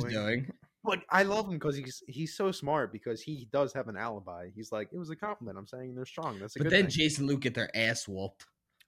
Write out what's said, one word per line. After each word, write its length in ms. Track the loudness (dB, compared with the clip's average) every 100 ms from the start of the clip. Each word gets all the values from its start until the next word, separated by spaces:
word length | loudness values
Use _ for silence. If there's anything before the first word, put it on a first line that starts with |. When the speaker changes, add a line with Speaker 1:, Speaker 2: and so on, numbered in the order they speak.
| 6
Speaker 1:
was 80 |
Speaker 2:
doing. 280 | 2 2 2
Speaker 1:
doing. 100 | -2 -10 -20 _
Speaker 2:
But 200 | 0 0 4
I 120 | 6
love 240 | 6 4 0
him 120 | 0
'cause 160 | 0 -2
he's, 260 | -4 -10 -10
he's 280 | -6 -4 0
so 160 | 0
smart, 400 | 0 0 2 0
because 300 | -4 -6 -6
he 260 | -6 -8 0
does 200 | 2 2
have 140 | 0 -6
an 100 | -4
alibi. 520 | -4 -6 -10 -12 -12 -12
He's 160 | -4
like, 180 | -4 -4
"It 60 | -6
was 120 | -8
a 60 | -6
compliment. 420 | -6 -6 -8 -10
I'm 100 | -12
saying 280 | -12 -10 -8
they're 100 | -8
strong. 340 | -6 -6 -6
That's 160 | -6 0
a 40 |
Speaker 1:
But 40 | 4
Speaker 2:
good 60 |
Speaker 1:
then 100 | 6 6
Speaker 2:
thing." 60 |
Speaker 1:
Jason 320 | 4 4 4
and 60 | 2
Luke 120 | 2
get 120 | 0
their 220 | 0 -2 2
ass 320 | 2 2 -4
whooped. 380 | -4 -4 -8 -20 _ _ _